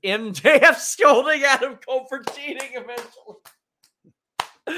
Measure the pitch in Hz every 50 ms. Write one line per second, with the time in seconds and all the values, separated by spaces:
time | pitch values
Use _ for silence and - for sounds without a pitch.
0 | - 190 202 220 226 214 185 - - 269 311 254 269 302 302 - - - - -
1 | - 294 269 226 277 302 311 294 277 285 269 - 247 277 240 - - - 262 262
2 | - - 269 262 - - - 285 285 294 262 262 277 262 254 247 214 240 240 240
3 | 220 - _ - - 214 208 _ _ - _ _ _ _ _ _ _ _ _ _
4 | _ _ _ _ _ _ _ - - - _ _ _ - 330